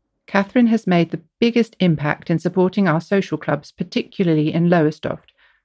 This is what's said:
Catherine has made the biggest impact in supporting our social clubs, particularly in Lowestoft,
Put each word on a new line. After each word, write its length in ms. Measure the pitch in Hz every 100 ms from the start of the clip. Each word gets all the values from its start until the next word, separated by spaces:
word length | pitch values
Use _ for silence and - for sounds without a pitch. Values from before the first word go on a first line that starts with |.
| _ _ -
Catherine 400 | 196 196 254 233
has 200 | 226 185
made 240 | 175 165
the 120 | 170 - _
biggest 360 | 233 233 226 -
impact 480 | 180 151 147 - -
in 100 | 160
supporting 500 | 175 190 180 208 185
our 120 | 160
social 380 | - 196 190 151
clubs, 340 | - 147 -
particularly 800 | - 175 240 - - 175 156 151
in 160 | 165 170
Lowestoft, 640 | 175 151 156 - - _ _ _ _